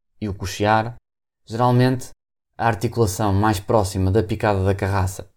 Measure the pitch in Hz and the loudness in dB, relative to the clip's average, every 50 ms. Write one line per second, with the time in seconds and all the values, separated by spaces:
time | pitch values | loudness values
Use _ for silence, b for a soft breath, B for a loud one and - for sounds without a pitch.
0 | _ _ _ _ 107 104 92 95 95 95 - - 101 104 110 110 110 120 120 - | _ _ _ _ -8 -8 -8 -8 -8 -10 -6 -2 0 2 2 2 2 -2 -6 -12
1 | _ _ _ _ _ _ _ _ _ - 107 113 123 123 123 123 127 127 131 123 | _ _ _ _ _ _ _ _ _ -10 -2 0 2 4 4 4 4 2 0 -2
2 | - - - - _ _ _ _ _ _ _ - 113 113 107 95 - - - 120 | -6 -12 -18 -20 _ _ _ _ _ _ _ -2 -2 -2 0 0 -2 -4 0 0
3 | 113 101 98 - 110 101 98 98 104 110 107 98 - - 117 110 98 92 - 95 | 0 0 0 0 0 0 2 2 2 2 2 0 -2 0 2 2 2 0 0 0
4 | 95 95 95 110 110 - 117 98 - 110 101 95 92 98 98 98 101 95 98 98 | 0 2 2 2 0 0 -2 -2 0 0 0 2 2 0 0 0 -2 -2 0 0
5 | 92 95 - - - - _ | -2 -2 -4 -8 -14 -18 _